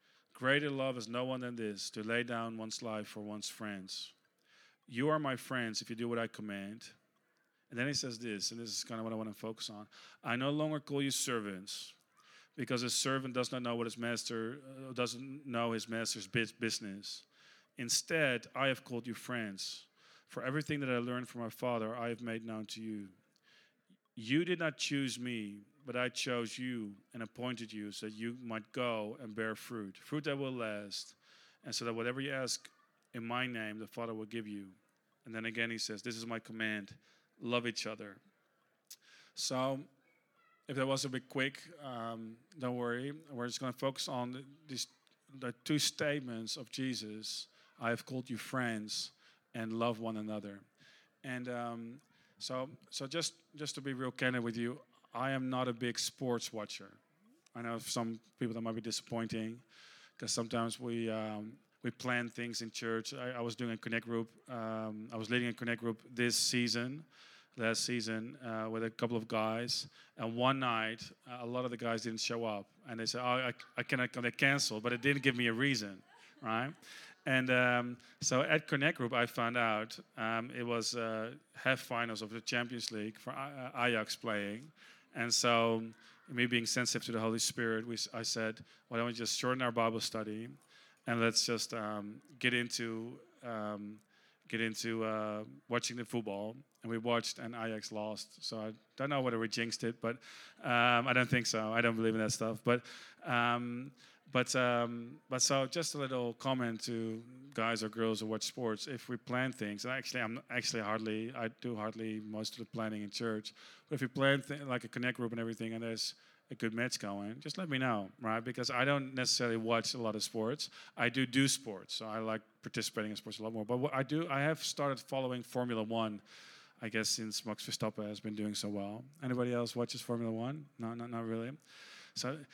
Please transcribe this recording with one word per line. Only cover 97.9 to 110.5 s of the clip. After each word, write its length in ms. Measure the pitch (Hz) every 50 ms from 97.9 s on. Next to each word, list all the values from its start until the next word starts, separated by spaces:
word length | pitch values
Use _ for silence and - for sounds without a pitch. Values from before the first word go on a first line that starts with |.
lost. 540 | 113 107 104 107 107 101 - - - - -
So 160 | - 120 110
I 120 | 107 110 110 - _ _ _
don't 160 | - 131 139
know 100 | 147 139
whether 200 | 131 127 117 113
we 80 | 113 113
jinxed 340 | - 120 117 117 113 - -
it, 180 | 113 - -
but, 140 | - 113 117 127 - - - - - - - - -
um, 460 | - 120 120 120 123 120 120 120 131
I 40 | 123
don't 160 | 127 123 113
think 180 | 123 123 113
so. 260 | - - 113 110 107 110
I 80 | 117
don't 160 | 117 117 113
believe 180 | 113 113 113 110
in 60 | 110
that 100 | 110 107
stuff. 320 | - - 113 110 110 110 -
But, 240 | 120 120 123 - - - - - - - - -
um, 680 | 175 123 120 120 120 120 120 120 120 120 120 131 139 - - - - - - _ - -
but, 220 | 127 123 - -
um, 640 | 127 127 123 120 120 120 117 120 117 117 117 139 151 _ -
but 100 | 131 127
so 260 | - - 143 135 135
just 280 | 127 - 170 165 - -
a 40 | 147
little 360 | 139 131 131 123 123 120 113
comment 480 | - - 135 135 127 123 117 113 110 -
to 400 | 123 120 113 113 113 110 113 117 120 127 127 135 139 143
guys 300 | - 110 113 117 107 110
or 40 | 107
girls 320 | 107 117 113 113 110 104
who 60 | 110
watch 160 | 107 110 107 -
sports. 460 | - - - 123 113 107 101 - 147
If 200 | 135 117 - -
we 80 | 123
plan 360 | 113 - - 123 123 131 131 123
things, 320 | - 110 104 104 101 -
and 100 | 123 127
actually, 260 | 135 120 - - 127
I'm 220 | 117 110 117 131 - -